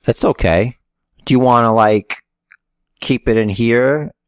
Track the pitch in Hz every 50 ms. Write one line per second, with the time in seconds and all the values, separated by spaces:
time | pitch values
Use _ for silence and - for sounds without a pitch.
0 | - - 117 - - 208 135 - - 90 80 90 107 123 - _ _ _ _ _
1 | _ _ _ _ - - 131 127 127 123 123 120 117 113 110 113 110 107 107 107
2 | 104 - - - _ _ _ _ _ _ _ _ _ _ _ _ _ _ _ _
3 | - - 131 120 - 131 113 113 110 104 98 101 117 117 117 120 127 135 143 151
4 | 151 - - _ _